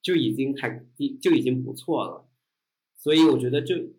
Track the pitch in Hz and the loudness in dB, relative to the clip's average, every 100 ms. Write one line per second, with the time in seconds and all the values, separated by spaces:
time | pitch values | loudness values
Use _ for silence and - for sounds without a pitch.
0 | - 175 131 - 135 135 120 110 - _ | 0 0 0 -2 -4 -4 -6 -8 -18 _
1 | 143 - 185 156 127 127 120 - - 143 | -8 -2 2 2 2 -2 -6 -10 -6 -4
2 | 95 - _ _ _ _ _ _ _ _ | -4 -10 _ _ _ _ _ _ _ _
3 | 147 156 160 127 123 143 135 175 - | 2 6 6 4 0 -2 -2 -4 -4